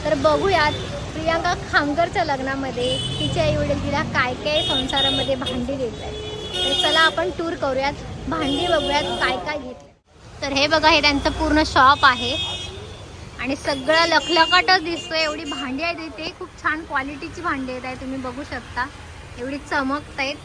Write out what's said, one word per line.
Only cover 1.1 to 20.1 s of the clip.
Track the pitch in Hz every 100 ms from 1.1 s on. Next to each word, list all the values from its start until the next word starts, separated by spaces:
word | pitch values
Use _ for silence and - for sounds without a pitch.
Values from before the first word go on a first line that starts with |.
प्रियांका | 302 320 330 349 359 -
खामकरच्या | 381 294 294 339 403
लग्नामध्ये | 320 269 269 269 269 247 254 262 - -
तिचे | 302 339
आई | 311 302
वडील | 285 277
तिला | - 277
काय | 320 302 254
काय | 247 302 302
संसारामध्ये | 359 277 262 277 269 269 262
भांडी | 262 262 254 247 269
देत | 262 208
आहेत. | - 220 - - -
तर | 359 359 359 339
चला | 320
आपण | 320 311 330
टूर | - 330
करूयात, | 349 277 262 277 285 - - -
भांडी | 320 285 285 359
बघूयात | 320 269 294
काय | 349 349 269 254
काय | 240 302
घेतलं. | 254 240 - _ _ - - -
तर | 285
हे | 269 302
बघा, | 311 311
हे | 320
त्यांचं | 294 285 311
पूर्ण | 302 311 302 311
शॉप | 302 269 285
आहे | 269 247 247 320 - - - - - - - - - -
आणि | 240 285
सगळं | - 277 262 320 339
लखलखाटच | 311 311 330 320 359 370 381
दिसतोय. | 311 330 - 320
एवढी | 311 311
भांडी | 302 277 269 269
आहेत | 339 339
इथे, | 320 - 330 349
खूप | 359 -
छान | 330 311
क्वालिटीची | 330 285 277 285 330 349
भांडी | 339 285 254
आहेत | 254
आहे, | 254
तुम्ही | 254 262 269
बघू | 254 247
शकता. | 294 262 - 240 269 - - - - -
एवढी | 254 277 -
चमकतायत. | 311 262 285 294